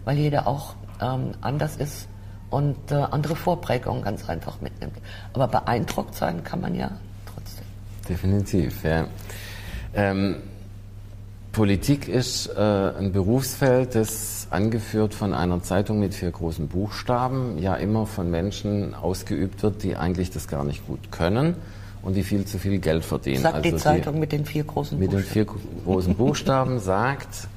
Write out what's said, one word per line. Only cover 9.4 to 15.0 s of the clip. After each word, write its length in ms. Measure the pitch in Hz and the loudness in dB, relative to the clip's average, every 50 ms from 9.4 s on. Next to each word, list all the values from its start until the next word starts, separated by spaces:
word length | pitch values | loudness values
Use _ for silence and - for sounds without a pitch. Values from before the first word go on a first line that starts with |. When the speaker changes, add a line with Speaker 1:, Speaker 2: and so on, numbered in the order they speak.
| - - - - - - - - - - - | -10 -10 -12 -10 -10 -8 -8 -8 -8 -4 0
Speaker 2:
Ähm, 420 | 104 101 98 95 98 98 98 82 - - - - - - - - - - - - - - - - - - - - - - - | 2 2 4 4 2 2 0 0 -4 -8 -12 -14 -14 -14 -14 -14 -14 -14 -14 -14 -14 -14 -14 -14 -14 -14 -14 -14 -14 -12 -4
Politik 560 | - 113 107 101 101 87 - - 143 139 - - | 2 4 6 6 6 4 4 4 2 2 2 0
ist, 380 | 90 127 123 - - - - - | 2 2 2 2 -2 -4 -4 -4
äh, 120 | - 95 104 107 104 98 98 85 - - | 0 2 4 4 6 4 4 2 2 2
ein 140 | 95 98 | 0 2
Berufsfeld, 840 | 90 98 92 95 120 135 135 - - - 143 131 123 127 131 123 - | 2 4 4 4 4 4 2 0 0 4 6 6 8 6 4 4 4
das 540 | 220 220 214 - - - - - - - - | 2 2 2 0 -6 -6 -6 -6 -8 -6 -2
angeführt 640 | - 87 104 113 113 113 104 - - 107 | 0 2 2 4 2 0 -2 0 2 2